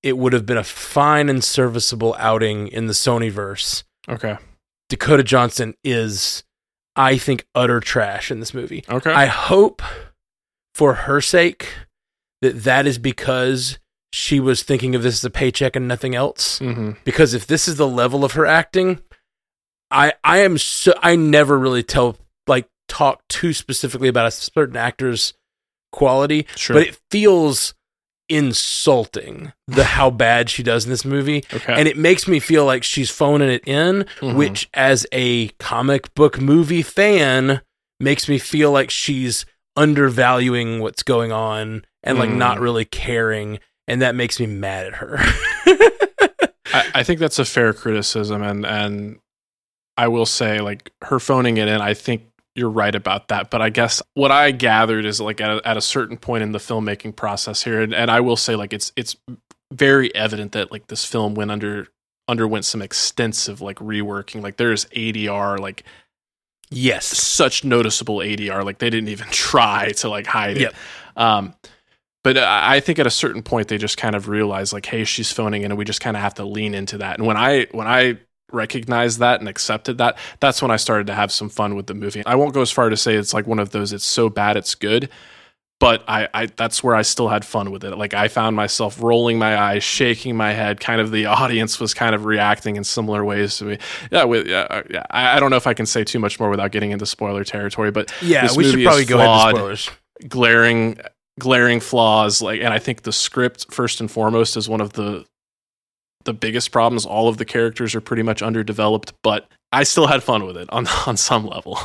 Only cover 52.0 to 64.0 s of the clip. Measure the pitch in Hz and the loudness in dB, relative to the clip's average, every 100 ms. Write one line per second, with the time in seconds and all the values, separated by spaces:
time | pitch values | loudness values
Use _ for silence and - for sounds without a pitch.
52 | - 113 _ _ _ - 120 110 104 101 | -4 -8 _ _ _ -6 -2 0 0 -2
53 | 98 98 - - - 117 113 110 117 - | -2 -4 -2 -6 -2 -2 0 2 0 0
54 | - - 135 139 147 131 120 110 113 110 | -6 -2 2 4 4 2 2 4 2 0
55 | 107 104 107 104 107 107 117 110 - 135 | -2 -4 -6 -4 -4 -4 -2 -4 -2 -4
56 | 110 113 - 117 107 107 - 113 107 101 | -6 -10 -6 -4 -4 -6 -6 -6 -6 -8
57 | 110 - 107 101 - 104 - 110 110 110 | -10 -8 -8 -6 -6 -6 -4 -2 -2 0
58 | 117 117 123 117 - 110 101 104 - - | 2 4 4 0 -2 -4 -4 -8 -8 -8
59 | 127 - - - _ _ _ 131 139 139 | -10 -12 -16 -20 _ _ _ 0 4 6
60 | 127 104 110 107 104 110 95 104 _ - | 4 -2 -4 -4 -8 -6 -8 -10 _ -10
61 | - 120 107 104 107 104 104 104 - _ | -6 -2 -2 -4 -6 -4 -6 -8 -12 _
62 | _ _ - 117 110 107 - 113 98 - | _ _ -6 -2 0 -2 -4 -8 -8 -4
63 | - - 117 107 - 101 98 98 107 107 | -4 -2 -4 -4 -8 -8 -14 -12 -8 -6